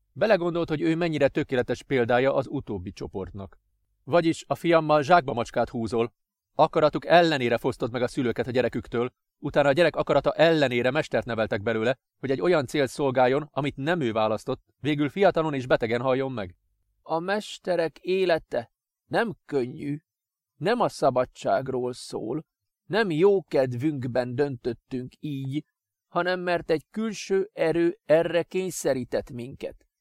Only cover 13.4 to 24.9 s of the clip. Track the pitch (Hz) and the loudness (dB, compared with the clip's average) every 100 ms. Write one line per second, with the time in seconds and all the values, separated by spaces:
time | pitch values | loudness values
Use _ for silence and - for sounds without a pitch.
13.4 | 156 - 143 135 139 180 120 110 107 107 | -2 -6 -6 -4 -2 -2 0 0 0 -2
14.4 | - 131 _ _ 139 151 147 196 190 165 | -4 -8 _ _ -4 -2 -2 2 2 4
15.4 | 156 139 123 151 113 117 131 127 135 120 | 0 -2 0 0 0 0 0 0 -2 -6
16.4 | 98 - _ _ _ _ - 160 180 214 | -10 -12 _ _ _ _ -6 -4 -2 -4
17.4 | - - 190 170 160 - 180 190 180 160 | -6 -10 -4 -2 -2 -4 -4 0 2 0
18.4 | - 123 117 _ _ _ - 185 226 151 | -2 -6 -6 _ _ _ -6 -2 -2 -6
19.4 | - 143 123 147 143 147 - _ _ _ | -4 -2 -2 -6 -8 -8 -12 _ _ _
20.4 | _ - 160 240 165 - 147 127 127 - | _ -6 -2 0 0 0 2 2 0 -4
21.4 | 127 101 135 127 123 127 - 117 113 147 | 0 0 0 -4 -4 -6 -10 -10 -6 -8
22.4 | - _ _ _ - 190 214 156 196 196 | -10 _ _ _ -6 -2 0 4 4 4
23.4 | - 147 131 120 151 143 131 120 123 123 | 2 0 2 0 -4 -4 -2 -2 -2 -2
24.4 | 147 127 120 113 - | -2 -2 -6 -6 -6